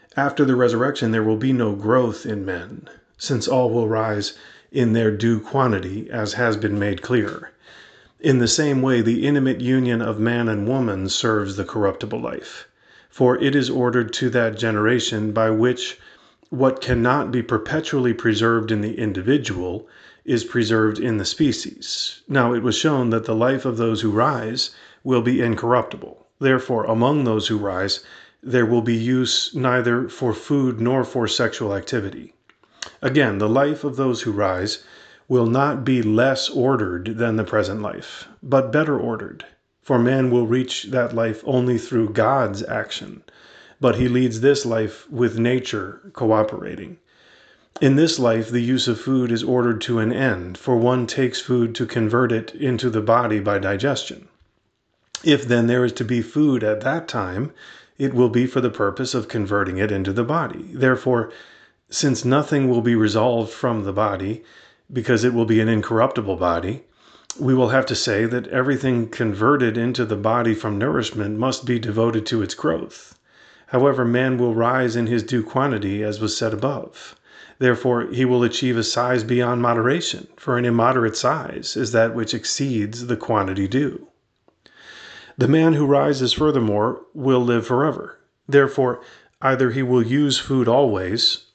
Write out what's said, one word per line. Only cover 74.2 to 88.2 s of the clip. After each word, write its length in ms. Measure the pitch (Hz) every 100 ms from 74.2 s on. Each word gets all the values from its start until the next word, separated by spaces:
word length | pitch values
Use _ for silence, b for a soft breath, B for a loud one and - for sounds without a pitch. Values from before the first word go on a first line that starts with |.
| 131 123
will 160 | 120
rise 420 | 113 120 131 123 117
in 120 | 113
his 160 | 117
due 180 | 107 123
quantity, 640 | 110 131 143 110 98 101
as 160 | 107 104
was 180 | 107 -
said 160 | 113
above. 640 | 104 131 131 - - - - B B B B
Therefore, 480 | 127 113 127 120 117
he 120 | 120
will 200 | 127 123
achieve 340 | 117 - 127 117
a 60 |
size 400 | 110 - 123 127
beyond 400 | 110 120 120 123
moderation, 640 | 120 117 120 165 170 - - -
for 240 | - 123
an 60 | 123
immoderate 520 | 117 120 127 113 -
size 580 | 127 156 - - - -
is 160 | 113
that 220 | 117 113
which 220 | 120 107 117
exceeds 720 | - - 139 117 104 113 123
the 100 | 120
quantity 500 | - 107 95 95 98
due. 400 | 127 143 - - _ _ _ _ _ - B B B B B B B
The 80 | 123
man 260 | 156 165
who 120 | 147 143
rises, 480 | 139 147 135 123
furthermore, 680 | - 151 135 110 104 113 - -
will 280 | 151 135 127
live 260 | 120 117 110
forever. 500 | 135 151 104 82 -